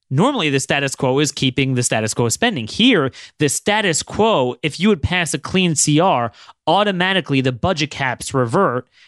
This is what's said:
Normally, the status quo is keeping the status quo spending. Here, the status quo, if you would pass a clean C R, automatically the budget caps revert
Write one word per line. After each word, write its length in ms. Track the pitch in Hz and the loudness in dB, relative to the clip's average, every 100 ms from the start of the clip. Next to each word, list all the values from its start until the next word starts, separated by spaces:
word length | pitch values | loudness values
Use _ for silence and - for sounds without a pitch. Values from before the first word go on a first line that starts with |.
| - | -4
Normally, 360 | 135 247 262 151 | 0 0 2 0
the 100 | 135 | 0
status 340 | - 147 139 | 0 -2 -2
quo 260 | - 131 135 | -2 0 2
is 120 | 151 | 0
keeping 440 | - 135 135 135 123 | 0 -2 0 0 0
the 80 | |
status 300 | 120 117 110 | 0 -2 -2
quo 140 | - 117 | -2 -2
spending. 400 | - 240 165 107 | 0 -2 -2 -6
Here, 440 | - 247 196 135 - - - | 2 4 4 2 -4 -14 -2
the 80 | 147 | -2
status 560 | - - 208 202 147 | -2 -2 0 0 -2
quo, 540 | - - 220 175 127 120 | -4 0 2 2 0 -2
if 160 | 156 147 | -6 0
you 120 | 208 | 0
would 120 | 175 | 2
pass 320 | - 180 165 | 0 -2 -2
a 60 | 151 | -4
clean 340 | - 185 180 | -4 0 0
C 280 | 151 - 147 | 2 2 4
R, 320 | 185 135 117 - - - - | 4 2 -2 -8 -20 -8 0
automatically 720 | 185 208 180 185 190 - 139 | 2 2 0 0 0 0 0
the 140 | 131 | 0
budget 380 | 123 175 160 170 | 0 -2 -2 -4
caps 420 | - 135 117 - | -4 -4 -4 -4
revert 560 | 135 117 160 175 123 - _ | -2 0 2 0 -2 -8 _